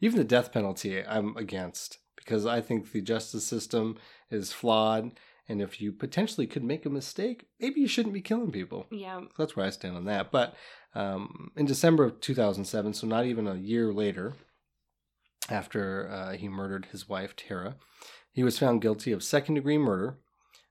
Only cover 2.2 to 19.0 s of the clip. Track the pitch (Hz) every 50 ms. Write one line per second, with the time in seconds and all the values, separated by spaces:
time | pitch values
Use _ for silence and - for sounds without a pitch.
2.2 | - - 117 107 104 117 120 117 113 - 120 110 - - - 107 92 113 113 113
3.2 | 113 - - 107 - - 123 110 - - 120 113 110 113 110 - - - - -
4.2 | _ _ 113 104 98 - - - - 117 113 110 110 110 110 110 113 120 - -
5.2 | - - _ _ _ - 110 101 101 98 - - 107 104 98 - 135 - - 175
6.2 | 214 214 - - 127 - - 143 123 120 151 156 - 151 139 139 139 - - -
7.2 | 202 254 240 - - _ _ _ 240 269 277 294 277 220 - 240 226 214 196 196
8.2 | 190 - 220 240 233 170 - 98 90 - - - - - 226 202 190 185 185 180
9.2 | - - - - 156 156 - - 95 98 - - - 92 87 87 90 101 104 98
10.2 | 95 - - 131 120 - - - - - - - - _ - 110 101 98 98 95
11.2 | 104 - - - - - - 156 147 139 135 135 - 165 165 156 135 117 - -
12.2 | - - 127 123 110 101 95 98 95 - - 107 101 107 104 - - 110 113 117
13.2 | 123 127 117 113 107 101 95 95 95 104 117 117 117 107 98 104 107 101 90 90
14.2 | 92 120 143 - - _ _ _ _ _ _ _ _ _ _ _ _ _ _ _
15.2 | _ _ _ _ - - 117 101 - - - 107 98 95 95 98 98 98 101 95
16.2 | 95 95 98 87 104 98 95 95 98 95 98 95 - - - 95 - - 101 92
17.2 | 98 - - - - - 101 90 90 110 135 - - _ _ - - - - -
18.2 | _ _ _ 131 123 120 117 - 143 127 120 110 110 110 107 107